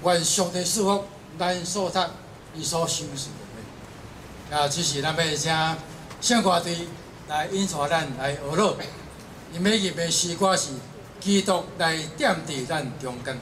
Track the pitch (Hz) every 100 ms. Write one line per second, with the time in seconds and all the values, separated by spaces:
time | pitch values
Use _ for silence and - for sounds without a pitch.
0 | 170 175 160 - 175 180 175 226 196 202
1 | - - - 160 175 180 165 202 185 190
2 | 170 - - - - 160 151 165 165 -
3 | 147 139 - - - - - - - -
4 | - - - - - 151 143 160 170 143
5 | 147 160 165 147 160 160 160 160 - -
6 | - - - 240 190 175 170 170 170 -
7 | - - - 151 160 196 196 156 143 165
8 | 147 135 139 143 139 160 202 - - -
9 | - - - - - 165 190 220 190 170
10 | 170 156 175 160 190 185 147 131 - -
11 | - - 190 196 190 180 - - 165 160
12 | 156 - 277 175 147 139 127 160 139 -
13 | 127 123 123 123